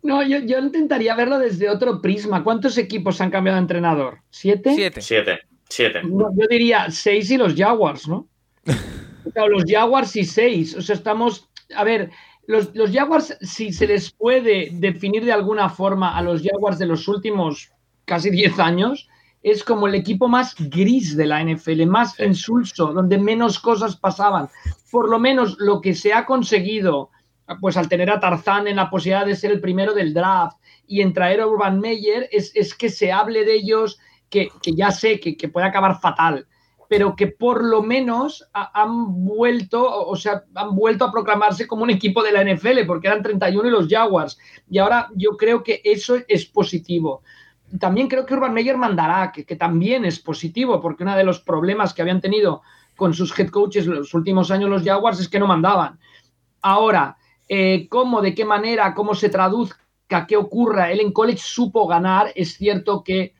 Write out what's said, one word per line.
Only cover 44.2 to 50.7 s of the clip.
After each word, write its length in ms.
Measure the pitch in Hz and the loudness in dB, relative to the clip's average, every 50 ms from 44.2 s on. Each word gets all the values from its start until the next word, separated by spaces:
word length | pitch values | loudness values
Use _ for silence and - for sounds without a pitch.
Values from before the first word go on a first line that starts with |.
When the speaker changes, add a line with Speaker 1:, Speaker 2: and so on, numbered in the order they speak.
| 156 - - _ - - - - _ _ | 0 -2 -8 _ -20 -20 -20 -20 _ _
Speaker 1:
y 100 | 185 190 | 0 0
ahora 300 | 190 208 240 240 226 - 226 | 2 4 2 0 0 -2 -6
yo 220 | 190 185 214 208 208 | -2 -2 -2 0 2
creo 260 | 214 220 233 233 233 | 2 2 2 2 0
que 160 | - 214 - _ | -2 -4 -2 _
eso 340 | 208 208 196 - - 247 247 247 _ | 0 0 0 0 -2 -2 -2 2 _
es 180 | - - - | 0 0 0
positivo. 800 | - _ 208 185 - - 170 165 - 175 170 160 156 135 - _ _ - - - _ _ _ _ _ - 185 | -2 _ -2 -2 0 -2 -8 -6 -4 -4 -2 -2 -2 -6 -6 _ _ -20 -20 -20 _ _ _ _ _ -8 -4
También 260 | - 185 185 220 269 262 | -2 0 2 2 0 0
creo 180 | 262 254 262 | 0 -2 -2
que 80 | - 262 | -2 -2
Urban 200 | 285 262 247 226 | 0 0 0 0
Meyer 240 | 226 233 254 262 254 | 0 0 0 0 0
mandará, 560 | 247 226 196 170 160 156 170 190 185 185 - | 0 0 0 0 0 2 2 0 0 -2 -6
que, 100 | - 147 | -12 -12
que 120 | _ 175 160 | _ -6 -4
también 480 | 175 170 170 165 175 190 247 262 233 | -2 0 0 0 2 2 0 0 0
es 140 | 175 165 - | -2 -4 -4
positivo, 580 | _ - 156 - - 160 165 233 254 254 | _ -8 -8 -6 -8 -8 -4 -2 0 0